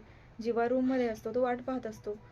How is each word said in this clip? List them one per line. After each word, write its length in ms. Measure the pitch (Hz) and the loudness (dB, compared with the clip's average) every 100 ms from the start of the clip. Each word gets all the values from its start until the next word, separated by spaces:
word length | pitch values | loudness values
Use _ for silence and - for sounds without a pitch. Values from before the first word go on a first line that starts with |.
| - - - - | -10 -20 -18 -6
जीवा 280 | 226 226 233 | -2 2 4
रूममध्ये 380 | 262 254 262 240 | 4 4 2 2
असतो, 260 | 214 220 | -2 -2
तो 80 | 233 | 2
वाट 200 | 254 247 | 2 0
पाहत 240 | 254 262 226 | -2 -4 -6
असतो 300 | 214 214 208 - | -8 -8 -8 -12